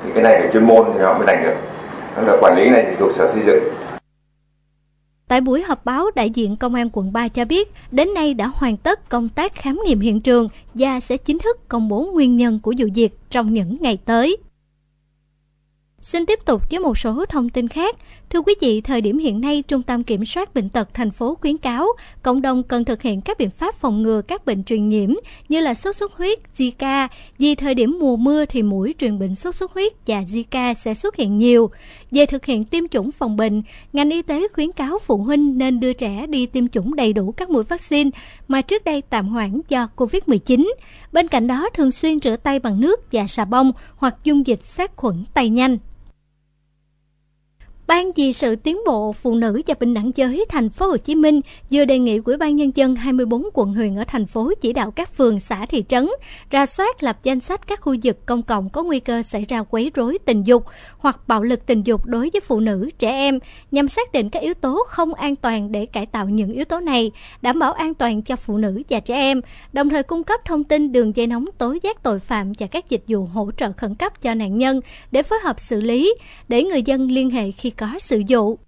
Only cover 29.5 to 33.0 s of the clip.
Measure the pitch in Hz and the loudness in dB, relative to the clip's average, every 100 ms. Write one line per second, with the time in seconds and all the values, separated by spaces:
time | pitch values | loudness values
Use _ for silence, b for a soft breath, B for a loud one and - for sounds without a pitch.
29.5 | 359 370 370 403 - - 214 185 214 233 | -8 -8 -2 -4 -4 -4 -4 -2 -6 -6
30.5 | 262 247 233 - 220 403 427 220 208 240 | -4 -2 -4 -6 -4 -6 -2 0 4 6
31.5 | 240 226 b b b b 254 285 277 - | 6 4 b b b b 4 4 2 -2
32.5 | 233 214 339 339 254 | -2 -2 -2 -2 -2